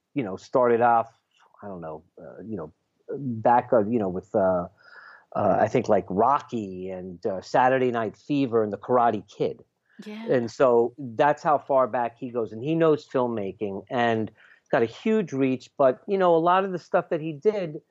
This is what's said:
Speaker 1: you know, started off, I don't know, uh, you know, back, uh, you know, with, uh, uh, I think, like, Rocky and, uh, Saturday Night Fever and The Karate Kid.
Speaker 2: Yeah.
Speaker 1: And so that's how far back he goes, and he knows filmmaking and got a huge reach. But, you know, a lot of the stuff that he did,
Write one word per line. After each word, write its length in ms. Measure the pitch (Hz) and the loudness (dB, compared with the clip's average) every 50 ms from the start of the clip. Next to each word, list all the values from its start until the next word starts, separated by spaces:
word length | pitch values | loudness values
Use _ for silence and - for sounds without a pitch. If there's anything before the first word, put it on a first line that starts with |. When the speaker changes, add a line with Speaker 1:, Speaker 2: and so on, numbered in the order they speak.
| _ _ - | _ _ -8
Speaker 1:
you 100 | 135 117 | -6 -6
know, 120 | 95 95 | -6 -8
started 460 | - - - - 135 123 120 117 113 | -12 -12 -4 0 2 4 4 4 4
off, 300 | 120 120 117 117 113 - _ _ _ _ _ _ _ _ _ - | 4 4 4 2 0 -2 _ _ _ _ _ _ _ _ _ -18
I 60 | - 104 | -16 -14
don't 140 | 95 87 | -14 -12
know, 220 | 82 78 78 78 85 _ _ - | -12 -12 -14 -14 _ _ _ -20
uh, 220 | 85 69 - - 92 | -20 -18 -18 -16 -14
you 140 | 110 110 92 | -12 -10 -10
know, 160 | 78 80 _ _ _ _ _ _ _ - | -10 -12 _ _ _ _ _ _ _ -12
back, 600 | 101 135 143 127 117 110 110 123 120 123 120 120 | -10 -8 -6 -8 -8 -2 2 4 4 4 2 2
uh, 140 | 131 117 101 | 2 2 2
you 140 | 104 120 117 | 2 0 0
know, 100 | 104 92 | 0 -2
with, 240 | 90 92 - _ - | -4 -6 -8 _ -2
uh, 320 | 110 95 92 92 90 87 - _ _ _ - - - - - - - _ _ - | 2 2 2 2 0 -2 -6 _ _ _ -20 -20 -20 -20 -20 -20 -20 _ _ -6
uh, 220 | - 104 98 95 98 | -2 0 2 2 2
I 80 | 104 113 | 2 2
think, 220 | - 131 107 - | 2 0 2 2
like, 160 | 107 98 92 - | 2 0 0 -2
Rocky 800 | 92 98 113 127 139 147 - - 123 117 104 95 92 92 92 95 | 0 2 2 2 2 0 -2 -4 -8 -8 -8 -8 -10 -10 -10 -10
and, 340 | 92 92 90 92 90 87 - | -10 -10 -12 -12 -14 -8 -6
uh, 160 | 110 95 92 | -6 -6 -6
Saturday 500 | - - - 139 123 127 131 131 127 127 | -8 -2 2 2 4 4 4 2 2 0
Night 260 | 117 117 113 104 - _ | 0 -2 -4 -4 -6 _
Fever 460 | _ - 147 139 139 117 113 113 107 | _ -4 -2 0 0 2 2 0 0
and 100 | 104 98 | 0 -2
The 40 | - | -6
Karate 500 | - - 123 123 120 120 107 104 - _ | -2 0 2 4 4 2 2 0 -6 _
Kid. 360 | - - 139 98 92 - - _ _ _ _ _ _ _ - | -6 -4 -4 -4 -4 -6 -16 _ _ _ _ _ _ _ -18
Speaker 2:
Yeah. 200 | 214 208 220 226 226 | -16 -14 -12 -4 0
Speaker 1:
And 220 | 156 127 117 113 | 0 0 0 -2
so 420 | - - 143 127 120 117 117 120 120 - | -2 2 2 4 4 4 2 2 -2 -8
that's 440 | 143 120 110 107 147 143 151 - | -12 -12 -2 0 2 2 2 0
how 160 | - 165 147 135 | 0 0 0 0
far 300 | - - 139 131 131 117 | 0 0 2 2 2 2
back 300 | 107 123 120 117 113 - | 0 -2 -4 -4 -6 -10
he 100 | 139 123 | -14 -8
goes, 220 | 117 120 113 98 | -6 -6 -6 -6
and 100 | 110 113 | -8 -10
he 140 | 120 151 165 | -6 -4 0
knows 320 | 165 165 160 151 143 - _ | 2 2 2 2 0 -2 _
filmmaking 800 | - 135 123 120 117 110 98 98 95 - 107 101 98 101 98 - | -2 -2 -2 -2 -2 -4 -6 -6 -6 -6 -8 -6 -6 -8 -10 -6
and 400 | 135 123 120 117 113 110 110 - _ _ - - - _ _ - | -4 -2 0 0 0 0 -2 -6 _ _ -20 -20 -20 _ _ -2
got 120 | - 139 | 0 0
a 40 | 117 | 0
huge 460 | 110 - - - 220 220 220 190 151 | 0 -4 -6 -2 0 0 0 0 -2
reach. 380 | 139 135 135 131 131 123 - - _ - | -2 0 0 0 0 -2 -6 -14 _ 2
But, 240 | 139 131 127 - - | 2 2 2 2 -4
you 120 | - 202 190 | -4 0 2
know, 180 | 185 175 170 | 4 4 4
a 20 | 165 | 4
lot 280 | 165 175 180 190 196 | 4 4 2 2 2
of 80 | 196 180 | 0 -4
the 60 | 160 | -8
stuff 300 | - - - 180 165 - | -8 0 0 0 0 0
that 120 | 185 156 | -4 -4
he 100 | 151 160 | -4 -6
did, 500 | 156 139 - 214 208 208 180 160 151 156 _ _ | -10 -2 -2 -2 0 0 -6 -6 -8 -12 _ _